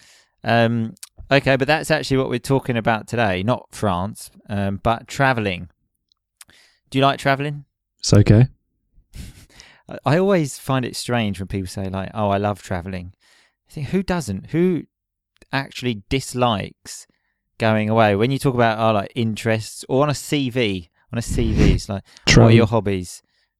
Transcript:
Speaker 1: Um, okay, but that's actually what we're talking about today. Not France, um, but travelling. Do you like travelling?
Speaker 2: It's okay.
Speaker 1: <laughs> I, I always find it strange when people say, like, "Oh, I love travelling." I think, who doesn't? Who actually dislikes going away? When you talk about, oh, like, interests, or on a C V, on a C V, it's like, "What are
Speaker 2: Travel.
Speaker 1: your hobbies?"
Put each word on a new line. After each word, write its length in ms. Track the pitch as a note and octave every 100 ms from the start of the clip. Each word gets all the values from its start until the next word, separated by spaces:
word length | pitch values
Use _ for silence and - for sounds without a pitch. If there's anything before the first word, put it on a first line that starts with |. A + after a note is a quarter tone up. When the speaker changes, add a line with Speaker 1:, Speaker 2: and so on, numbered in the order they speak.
| _ _ _ _
Speaker 1:
Um, 500 | - A#2 A#2 A#2 A2+ - - - -
okay, 240 | C#3 C3 C3+
but 100 | C3
that's 240 | D#3 D3
actually 280 | D3+ C3+ C3
what 100 | C3
we're 100 | B2
talking 380 | - C3+ - A#2
about 320 | A2+ A2 G2+
today. 340 | A#2 A2 F#2
Not 240 | G2+ B2 -
France, 580 | - G#2+ F2 G2 A#2 - _ -
um, 300 | G2+ G2 G2
but 240 | A2+ A#2 A#2+
travelling. 600 | - C3+ A#2+ G#2 F2 F2 _ _ _ _ _ _ _ - _ _ _ _
Do 80 | C3+
you 60 |
like 140 | C#3 C3
travelling? 460 | C#3 C3+ D3 D3 C#3 _ _ _
Speaker 2:
It's 160 | -
okay. 320 | G#2 - G#2+ B2+ - _ _ _ _ _
Speaker 1:
<laughs> 760 | - - - - - - _ -
I, 100 | -
I 140 | - D#3
always 400 | F#3+ F#3+ C#3+ -
find 260 | - C3
it 120 | A#2+ -
strange 440 | - A#2+ G#2+ F#2
when 80 | F#2+
people 180 | G2+ F#2
say, 200 | - F#2+
like, 220 | F#2+ F#2+
"Oh, 140 | A2+ G#2
I 100 | G2
love 240 | G#2 G2+
travelling." 520 | - F2+ F2+ F#2 F2+ - _ _ _ _ _
I 40 |
think, 160 | - C#3
who 140 | F#3
doesn't? 480 | G3 F3 C3+ G2 G#2+
Who 340 | D#3+ F3+ E3 - _ _ _ _ _ _
actually 500 | C3+ C#3 - B2 G#2+ -
dislikes 960 | C3+ - B2 B2 G2+ G2 - - - - _ _ _ _ -
going 300 | A2+ A2 G#2+
away? 260 | A2+ G#2+ G2+
When 140 | A#2+
you 80 | C3+
talk 160 | C#3+
about, 240 | A#2+ A2+ A2
oh, 140 | A2+
like, 180 | G#2+ F#2+
interests, 720 | - A2+ G#2 A2+ A2+ G#2+ - -
or 140 | C3
on 80 | D3
a 40 |
C 360 | C#3 - D3 C3
V, 400 | B2 A2+ F#2+ E2 _ _
on 60 | A2+
a 40 |
C 300 | - - A#2
V, 200 | G#2+ -
it's 160 | - -
like, 140 | G2
"What 280 | - - -
are 20 |
Speaker 2:
Travel. 160 | - A2+
Speaker 1:
your 140 | A2+ A2+
hobbies?" 560 | A2+ G2+ F#2+ F2+ - _ _ _ _